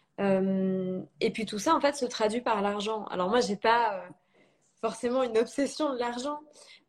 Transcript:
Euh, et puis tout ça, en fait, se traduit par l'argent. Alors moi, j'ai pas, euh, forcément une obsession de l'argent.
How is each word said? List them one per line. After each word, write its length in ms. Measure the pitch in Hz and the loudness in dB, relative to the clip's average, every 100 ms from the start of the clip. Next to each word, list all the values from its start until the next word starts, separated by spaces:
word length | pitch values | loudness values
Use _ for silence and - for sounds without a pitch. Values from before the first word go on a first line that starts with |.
| _ - | _ -2
Euh, 800 | 196 190 190 190 190 190 185 185 - - | 2 2 2 2 0 0 -2 -6 -8 -2
et 100 | 220 | -2
puis 160 | 226 214 | -2 -6
tout 120 | 214 | -2
ça, 140 | 311 330 | 2 4
en 40 | |
fait, 140 | 285 285 | 2 0
se 80 | 247 | -4
traduit 340 | - 214 226 | 0 0 0
par 200 | 240 214 | 0 0
l'argent. 440 | 202 208 202 220 - | 0 -2 -4 -4 -4
Alors 220 | 180 185 | -2 2
moi, 100 | 247 | 2
j'ai 160 | 196 202 | 2 2
pas, 380 | 226 233 220 190 | 2 4 2 -2
euh, 100 | 180 - _ _ _ _ _ _ | -10 -18 _ _ _ _ _ _
forcément 420 | 226 - 240 262 | -6 -2 0 0
une 160 | 247 220 | 2 2
obsession 540 | 233 - 269 - 302 | 0 0 -2 0 -2
de 40 | 247 | 0
l'argent. 420 | 240 247 285 294 - - - - | -4 -4 -6 -6 -10 -20 -20 -20